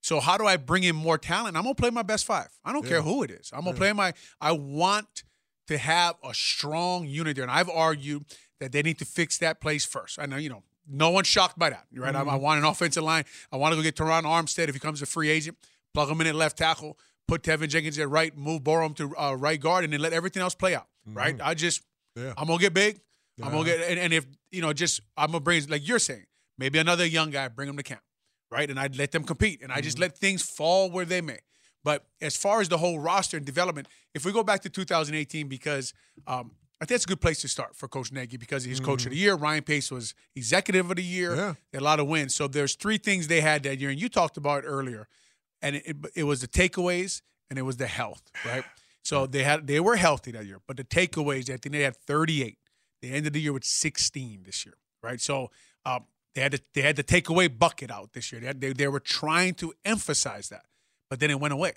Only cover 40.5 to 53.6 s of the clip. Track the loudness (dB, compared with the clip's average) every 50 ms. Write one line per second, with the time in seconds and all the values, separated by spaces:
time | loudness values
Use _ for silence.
40.5 | 2 2 2 4 2 2 2 2 -2 -4 -4 -4 -4 -4 -2 -2 -2 -2 -2 -2
41.5 | -4 -8 _ _ -8 -2 2 2 4 4 2 2 0 0 0 0 -2 -2 -2 -2
42.5 | 0 0 0 0 -2 -2 -2 -2 -2 0 0 0 0 0 0 2 2 4 4 4
43.5 | 2 2 0 -4 -6 -4 -4 -4 -4 -4 -6 -2 2 2 2 2 _ -4 -2 0
44.5 | 0 0 -2 -4 -4 -4 -4 -6 -8 -12 -14 _ _ _ _ _ _ _ _ _
45.5 | _ _ -6 -4 -4 -4 -6 -8 -10 -10 -10 -10 -4 -2 0 0 0 -2 -4 0
46.5 | 2 4 4 4 2 0 0 0 0 0 -2 -4 -6 -10 _ _ _ _ _ _
47.5 | -8 -6 -4 -4 -4 -4 -6 -6 -4 -6 -6 -6 -8 -16 _ _ _ -10 -8 -6
48.5 | -6 -6 -8 -10 -18 _ _ _ _ _ _ -2 0 0 0 0 0 0 2 4
49.5 | 2 2 2 2 2 4 4 4 4 6 6 4 4 4 -2 -12 -12 -12 -12 -14
50.5 | -14 -16 _ -14 -12 -12 -8 _ 2 2 2 2 0 -2 -2 0 -2 -2 -4 -6
51.5 | -10 -8 -8 -6 -2 0 0 0 -2 _ _ -2 0 2 2 2 2 0 -2 -4
52.5 | -8 _ _ _ _ _ _ _ _ _ -12 -6 -6 -4 -4 -2 -2 -2 -2 -2
53.5 | -4 -2